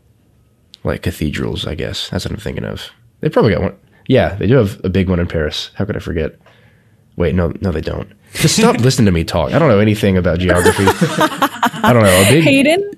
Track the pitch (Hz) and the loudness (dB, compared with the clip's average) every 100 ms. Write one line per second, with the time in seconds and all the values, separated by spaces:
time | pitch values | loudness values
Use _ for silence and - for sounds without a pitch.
0 | _ _ _ _ _ _ _ - - 69 | _ _ _ _ _ _ _ -10 -6 -4
1 | - - 76 - 58 - - - 57 - | -6 -4 -4 -4 -6 -6 -6 -6 -6 -8
2 | - - - - - - 53 - - - | -8 -8 -6 -8 -8 -8 -8 -10 -14 -20
3 | _ _ 156 247 143 82 90 - _ _ | _ _ -2 0 2 2 -2 -6 _ _
4 | - 131 82 95 95 135 101 - 95 92 | 0 2 2 0 2 2 2 -2 -2 0
5 | 92 87 87 82 76 - - - 98 - | 0 0 -2 -2 -4 -6 -10 -8 -6 -6
6 | - 80 76 - _ _ _ _ _ _ | -6 -4 -6 -8 _ _ _ _ _ _
7 | _ - 85 90 85 - 95 78 78 80 | _ -4 -2 0 -2 -2 -4 -4 -4 -8
8 | - - _ - 156 - 226 240 123 127 | -10 -16 _ -2 0 4 2 4 2 2
9 | 104 85 80 90 69 - 160 101 107 104 | 2 2 0 -2 0 2 4 4 2 2
10 | 104 92 87 85 90 90 90 - 95 - | 2 2 2 0 2 2 2 2 0 2
11 | 165 - 311 277 277 - 269 - 214 120 | -2 0 -2 -2 -4 -2 -4 0 2 4
12 | 104 92 101 143 165 277 277 349 403 | 4 4 4 4 4 4 4 0 -2